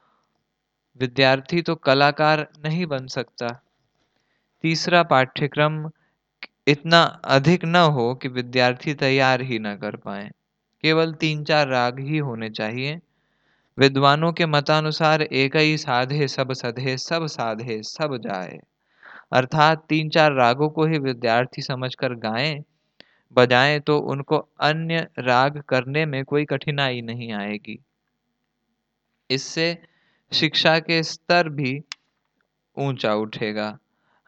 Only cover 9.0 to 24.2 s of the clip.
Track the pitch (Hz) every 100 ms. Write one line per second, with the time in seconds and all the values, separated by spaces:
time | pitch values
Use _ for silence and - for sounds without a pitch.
9 | 139 135 131 127 131 113 107 101 104 -
10 | 104 101 104 - _ _ _ _ 156 160
11 | 165 156 160 151 151 151 139 131 123 131
12 | 135 156 143 113 110 110 110 123 135 165
13 | - _ _ _ _ _ _ - 139 135
14 | 139 147 165 165 165 147 139 156 156 147
15 | 156 156 156 131 135 156 156 156 147 123
16 | 131 147 135 - 127 131 123 117 135 131
17 | - 170 156 - 113 110 123 110 107 -
18 | 151 127 107 98 87 - - _ _ _
19 | - - - 127 127 156 151 160 - 156
20 | 156 165 151 135 120 127 151 156 156 160
21 | 135 120 120 117 127 - 135 127 127 -
22 | 131 120 110 113 151 147 - _ _ -
23 | _ _ _ 123 123 123 139 147 143 147
24 | 139 139